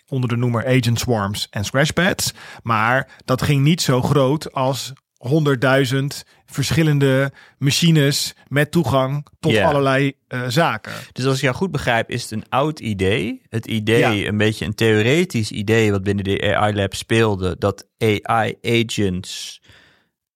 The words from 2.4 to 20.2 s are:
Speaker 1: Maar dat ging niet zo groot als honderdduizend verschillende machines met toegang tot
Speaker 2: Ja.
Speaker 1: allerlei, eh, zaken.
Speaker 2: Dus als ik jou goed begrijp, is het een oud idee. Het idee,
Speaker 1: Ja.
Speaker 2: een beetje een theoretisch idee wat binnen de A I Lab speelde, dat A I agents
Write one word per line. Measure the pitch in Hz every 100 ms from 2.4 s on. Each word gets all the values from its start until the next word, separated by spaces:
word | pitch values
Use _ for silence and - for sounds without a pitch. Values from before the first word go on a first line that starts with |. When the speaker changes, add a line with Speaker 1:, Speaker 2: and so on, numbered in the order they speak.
| - -
Speaker 1:
Maar | 117 110 110 131 - - -
dat | 127
ging | - 143
niet | 139 175
zo | - 127
groot | - 143 131 151 -
als | 139 131 131 - 135 _ _
honderdduizend | 123 160 147 131 135 135 131 135 139 - - _ _
verschillende | - 135 160 160 143 139 131 139 - - -
machines | 139 - 170 160 143 143 - - -
met | 135 151
toegang | 175 120 135 131 147 - _
tot | 160
Speaker 2:
Ja. | 110 120
Speaker 1:
allerlei, | 147 135 131 139 - -
eh, | 127 123
zaken. | 120 156 110 110 110 123
Speaker 2:
Dus | - 131
als | 131
ik |
jou | 135 127
goed | 190
begrijp, | 151 - 117 113
is | 120
het | -
een | 107 -
oud | 123 156 151
idee. | 113 98 95 120 202 262 _
Het | 113 -
idee, | 110 107 113 139 104
Speaker 1:
Ja. | 87
Speaker 2:
een | 104
beetje | 107 110 80
een | 107
theoretisch | 113 107 113 156 180 120 107
idee | - 104 113 107
wat | 101
binnen | 95 101
de | 98 95 101 -
A | 107
I | 101
Lab | 98
speelde, | - - 117 110 95 92 80
dat | 101 - - - 113 104 -
A | 113 107
I | -
agents | 107 117 117 - 98 90 - - - - _ - _ _ _ _